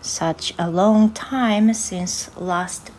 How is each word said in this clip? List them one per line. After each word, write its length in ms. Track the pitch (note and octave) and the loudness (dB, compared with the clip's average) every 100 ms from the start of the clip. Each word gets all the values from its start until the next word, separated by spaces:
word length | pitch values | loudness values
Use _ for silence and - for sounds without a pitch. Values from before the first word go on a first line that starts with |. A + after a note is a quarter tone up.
such 520 | - - E3 D#3+ - - | -10 -4 -4 -4 -6 -6
a 120 | E3+ | -2
long 400 | E3+ G#3 G#3+ G#3+ | 2 4 6 4
time 640 | G#3+ - C4 A#3+ G#3 A3 | 2 -6 -2 0 4 2
since 580 | A3 - F#3 F3+ - - - | 2 -4 -6 -6 -6 -8 -8
last 520 | F3+ F3+ F3+ - - | -4 -2 -4 -8 -14